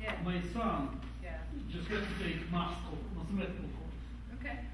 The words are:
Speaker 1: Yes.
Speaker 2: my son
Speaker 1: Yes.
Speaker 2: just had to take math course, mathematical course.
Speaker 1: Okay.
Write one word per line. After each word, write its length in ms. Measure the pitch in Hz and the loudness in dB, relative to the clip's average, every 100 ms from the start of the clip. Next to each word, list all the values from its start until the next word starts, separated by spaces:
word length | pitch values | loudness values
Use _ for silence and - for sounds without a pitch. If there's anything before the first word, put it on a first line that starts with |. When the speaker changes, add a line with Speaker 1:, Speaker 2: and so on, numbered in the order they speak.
Speaker 1:
Yes. 120 | 220 165 | -2 0
Speaker 2:
my 160 | 170 175 175 | 2 2 2
son 460 | - - 143 139 - - - | 4 4 4 2 0 -4 -4
Speaker 1:
Yes. 160 | - - - - - | -4 -4 -2 -2 -2
Speaker 2:
just 180 | 175 175 | -2 2
had 140 | 208 - | 2 2
to 180 | - | 0
take 280 | 175 165 170 | 0 0 2
math 260 | 175 175 175 - | 2 2 0 -2
course, 160 | 156 - 175 | -2 -2 -2
mathematical 480 | - 196 180 - - - | 0 2 2 0 -2 -4
course. 200 | - - - - - 247 | -4 -6 -6 -6 -6 -4
Speaker 1:
Okay. 200 | 269 277 240 | -4 -2 -4